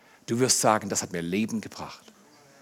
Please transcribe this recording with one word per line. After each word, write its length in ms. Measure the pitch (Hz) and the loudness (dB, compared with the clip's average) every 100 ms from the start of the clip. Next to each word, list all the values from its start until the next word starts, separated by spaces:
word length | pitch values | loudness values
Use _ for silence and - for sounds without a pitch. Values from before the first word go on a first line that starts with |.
| _ - - | _ -18 -4
Du 140 | 117 | 2
wirst 220 | 127 - | 4 4
sagen, 260 | 123 107 101 | 4 4 2
"Das 140 | 104 | -4
hat 100 | 95 | -4
mir 100 | 87 | -6
Leben 380 | 85 98 113 113 | -2 -2 0 -4
gebracht." 540 | 92 - 76 - - - - - - - | -8 -10 -12 -14 -20 -20 -20 -20 -20 -20